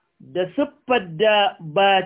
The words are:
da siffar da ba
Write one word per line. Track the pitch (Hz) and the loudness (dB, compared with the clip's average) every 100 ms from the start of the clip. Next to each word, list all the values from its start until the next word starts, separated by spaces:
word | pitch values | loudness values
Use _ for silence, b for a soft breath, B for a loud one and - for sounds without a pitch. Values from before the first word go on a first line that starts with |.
| _ _ | _ _
da | 131 151 180 | -10 -6 -6
siffar | 269 285 _ - 247 180 160 | -4 -6 _ -4 -4 -2 -2
da | 214 208 202 - | 2 2 0 -4
ba | 160 151 196 190 | -6 0 2 2